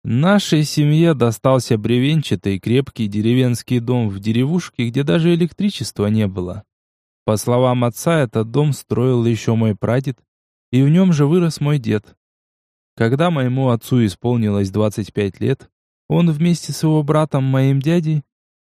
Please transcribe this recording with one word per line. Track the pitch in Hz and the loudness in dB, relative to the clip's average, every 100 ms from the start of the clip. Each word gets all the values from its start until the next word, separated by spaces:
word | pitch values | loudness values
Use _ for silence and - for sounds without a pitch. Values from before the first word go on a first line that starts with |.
Нашей | 113 117 170 202 - 156 | -4 0 2 2 2 0
семье | 151 - 147 156 170 | 0 0 2 4 2
достался | 143 120 110 131 131 - 113 | 2 0 0 2 0 2 0
бревенчатый, | 107 123 135 156 - 98 101 95 | 2 2 2 0 -2 -2 -2 -4
крепкий | - 123 139 - 107 | 0 0 0 -4 -4
деревенский | 104 110 123 127 113 - 123 | -2 0 2 2 -2 -2 -4
дом | 117 123 110 | 0 -2 -2
в | 98 | -4
деревушке, | 104 113 135 175 - - 117 | -2 0 0 -2 -4 -6 -4
где | 117 | -2
даже | 143 170 165 | 0 0 2
электричества | 170 175 - 202 - 113 - 104 | 0 -2 -2 -4 -4 -8 -4 0
не | 110 104 | 0 0
было. | 92 90 98 - _ _ _ _ _ | -4 -8 -12 -16 _ _ _ _ _
По | - 110 | -4 -2
словам | - 123 127 123 | 0 0 2 2
отца, | 120 - 170 165 | -2 -2 -2 0
этот | 127 113 113 | 0 -2 -2
дом | 127 151 | 0 0
строил | 135 - - 127 120 | -2 -4 -2 0 2
еще | 117 110 - 113 | 0 0 0 0
мой | 110 | 0
прадед, | 98 104 123 139 123 _ _ _ _ _ | 0 -2 -2 -4 -10 _ _ _ _ _
и | 123 | 2
в | 139 | 4
нем | 170 190 | 4 4
же | 156 | 4
вырос | 143 180 170 - | 2 2 0 -2
мой | 143 147 | -2 -2
дед. | 110 104 - _ _ _ _ _ _ _ _ - | 0 -4 -4 _ _ _ _ _ _ _ _ -2
Когда | 113 135 170 | 0 2 0
моему | 156 127 127 135 | 0 0 0 0
отцу | 117 - 127 110 | 0 0 0 2
исполнилось | - 120 120 107 101 98 | 0 -2 0 0 0 0
двадцать | 98 107 104 101 | 0 -2 -2 -6
пять | - 101 - | -4 -4 -4
лет, | 113 139 - _ _ _ - | -4 -4 -8 _ _ _ -4
он | 156 170 | 0 2
вместе | 147 175 170 - | 2 0 0 -4
с | 143 | -4
его | 160 156 | 0 0
братом, | 147 156 156 143 | 0 0 0 -2
моим | 135 131 135 139 | 0 2 2 0
дядей, | 139 175 156 156 - _ _ _ _ | 0 0 0 -4 -6 _ _ _ _